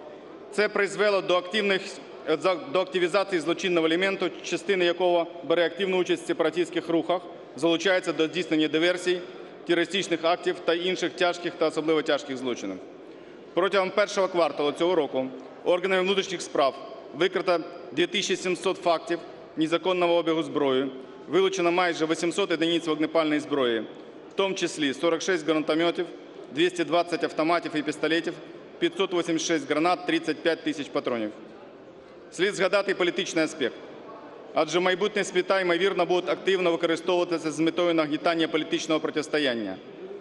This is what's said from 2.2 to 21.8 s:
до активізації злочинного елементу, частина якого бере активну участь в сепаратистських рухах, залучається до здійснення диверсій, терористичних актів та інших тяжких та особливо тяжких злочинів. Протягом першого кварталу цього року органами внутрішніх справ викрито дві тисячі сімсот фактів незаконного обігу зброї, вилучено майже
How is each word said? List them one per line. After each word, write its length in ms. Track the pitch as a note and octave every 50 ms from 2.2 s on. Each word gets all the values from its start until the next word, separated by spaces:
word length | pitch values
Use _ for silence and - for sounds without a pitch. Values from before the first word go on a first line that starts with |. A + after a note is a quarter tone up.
| - - D#3 D3 D3 F#3 F#3 D#3 - C#3 C3+
до 60 | F#3
активізації 600 | F#3 F#3 - F#3 F3 E3+ F3 G3+ F#3+ F#3+ F#3 E3
злочинного 460 | C#3+ E3 E3+ E3 - F#3+ F3 E3 D#3+
елементу, 420 | D#3+ D#3+ F3 F#3+ G3 G3 F#3+ F#3 E3 - - -
частина 400 | - F3 E3 - - G3+ F#3 F3
якого 440 | F3 F3 F3 F#3 F3+ F3 E3+ E3 E3 - - -
бере 220 | E3+ E3 E3+ E3
активну 320 | E3 E3 - G3+ F#3 F#3
участь 260 | F#3 F3 F3 F3 E3+ -
в 40 |
сепаратистських 600 | - D#3+ - E3 D#3 D#3 F3 E3 E3 - E3 - -
рухах, 320 | E3+ E3 D#3 - F3 F#3 - - - - - - -
залучається 580 | - D3 E3+ E3 E3 E3 G3 F#3 F#3 F#3 F3 D#3
до 140 | D3 D#3+
здійснення 400 | D#3 C#3+ F3+ F3 - E3+ D#3 D#3
диверсій, 520 | D3 C#3+ D#3+ E3+ F3 F3+ F3 F3 F3+ F3+ F3 F3 - - - - - - - -
терористичних 520 | - E3+ E3+ E3+ E3 - G3 E3+ - E3+ D3+ D#3
актів 320 | E3 F3+ E3+ - F3+ F3 - -
та 80 | E3+ E3
інших 380 | F3 E3+ F#3 F#3 - F3 D3+ -
тяжких 400 | - F3+ F3 E3+ - - E3 -
та 140 | - E3
особливо 340 | D#3 D3 D#3+ D3+ D#3+ D#3+ D3+
тяжких 360 | D3 D#3 D3 C#3 - - C3+
злочинів. 400 | B2 B2+ B2+ A#2 - G#2+ G2 F#2+ F#2 - - - - - - - - - - - - - - -
Протягом 360 | E3+ F#3 G3 G3 G3 F#3 F#3
першого 380 | F#3+ G#3+ G3+ F#3+ - G3+ F#3+
кварталу 440 | F3 F3+ F3 E3 D3 - - D3+ D3
цього 240 | C3 - E3+ F3 F#3
року 320 | E3 C#3 C3+ - C3+ C3 C3 C3 - - - - - -
органами 360 | - F3 F3+ E3+ F#3+ F#3+ F#3
внутрішніх 400 | F#3 F#3+ G3 G3 F3+ - F3+ D#3+
справ 340 | - - - D3+ C#3+ C3 B2 - - - - - - - -
викрито 440 | C#3+ F3 G3 - F#3+ E3+ F3+ F3 E3 D3+ - - - - -
дві 160 | - D3+ F3
тисячі 280 | E3+ - G3+ F3+ - F#3
сімсот 420 | E3 - F#3 F3 - - F#3+ F3
фактів 420 | - - F3+ E3 D#3+ - - E3+ E3 - - - - - - -
незаконного 580 | D3+ D#3+ D3+ E3 E3 E3 F#3 F3+ F3+ F3 E3+ E3+
обігу 280 | E3+ D#3+ E3 D#3+ E3 D#3
зброї, 440 | C#3 C3+ D3 C#3+ C3+ C3 C3 C#3 C3+ C3 - - - - - - -
вилучено 420 | C#3 F#3 F#3+ F#3 F#3+ - E3+ E3+
майже 340 | F3 F3+